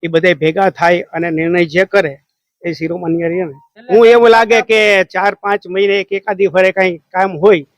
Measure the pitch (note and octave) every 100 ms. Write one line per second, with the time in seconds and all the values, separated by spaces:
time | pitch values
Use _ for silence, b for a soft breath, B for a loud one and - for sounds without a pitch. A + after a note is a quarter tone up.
0 | E3+ E3 F3+ E3 D#3 D#3+ G3 - E3+ F3
1 | - E3 E3+ D#3+ E3 F3 E3+ D#3 F#3 G3+
2 | E3 C#3 _ _ _ _ F3 D3+ D#3+ E3+
3 | F3 E3 E3+ F3 F3 C#3 _ _ A#3+ G#3
4 | A#3 A#3+ A#3 A3+ A3+ A#3 A#3+ A3 G#3+ G3
5 | F#3 F#3+ G3+ G3+ G3+ G3+ F3+ F#3 G3+ G3
6 | G3 G3 G3 G3 F#3+ E3 F#3+ F#3+ F#3 E3
7 | _ F#3 F#3+ F3 F#3 F#3 C#3